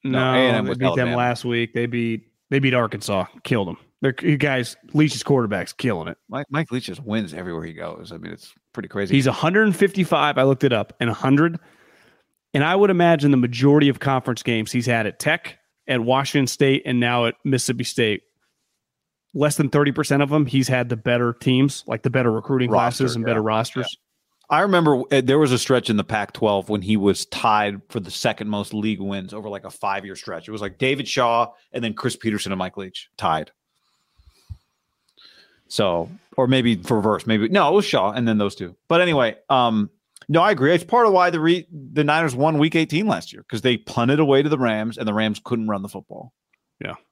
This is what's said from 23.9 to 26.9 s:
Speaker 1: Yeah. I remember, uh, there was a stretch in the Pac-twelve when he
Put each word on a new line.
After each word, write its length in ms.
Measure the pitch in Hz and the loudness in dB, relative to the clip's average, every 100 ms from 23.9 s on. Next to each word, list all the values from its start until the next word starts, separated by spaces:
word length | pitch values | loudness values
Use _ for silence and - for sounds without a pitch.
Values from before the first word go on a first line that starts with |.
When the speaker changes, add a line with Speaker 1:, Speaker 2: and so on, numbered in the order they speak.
Speaker 1:
Yeah. 140 | - _ _ _ _ _ | -12 _ _ _ _ _
I 100 | 151 | 0
remember, 420 | 202 180 160 131 123 | 2 4 4 2 2
uh, 80 | 139 | 0
there 160 | 127 139 | 4 4
was 140 | 147 | 4
a 60 | 123 | 2
stretch 320 | - 127 117 | 2 0 2
in 80 | 107 | -2
the 60 | |
Pac-twelve 680 | - 107 101 - 110 101 92 | -2 -4 -6 -2 0 0 -2
when 100 | 104 | -6
he 160 | 92 | 0